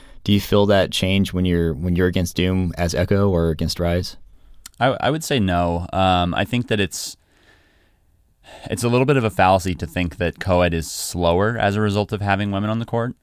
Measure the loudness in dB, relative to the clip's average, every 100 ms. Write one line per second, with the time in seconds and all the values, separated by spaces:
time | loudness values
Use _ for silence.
0 | -20 -10 0 0 2 2 4 4 2 0
1 | 0 0 0 0 0 2 0 -2 -2 2
2 | 2 2 -2 0 0 0 -2 -2 -2 -2
3 | 0 2 2 2 0 0 -4 -2 -2 -2
4 | -4 -10 -20 -20 -20 -20 -20 -2 0 0
5 | -2 -2 -2 0 2 2 0 -2 -4 0
6 | 2 2 2 -2 -2 -2 -2 -2 -2 -4
7 | -12 -14 _ _ _ _ _ _ _ _
8 | _ _ _ _ -20 -18 -8 -4 0 2
9 | 4 2 2 4 4 4 2 -4 -6 -4
10 | -4 -2 -4 -4 0 2 2 0 -4 -8
11 | -8 -2 0 2 0 0 0 0 0 0
12 | -2 -4 -2 -2 0 -2 -2 -4 -4 -4
13 | -4 -8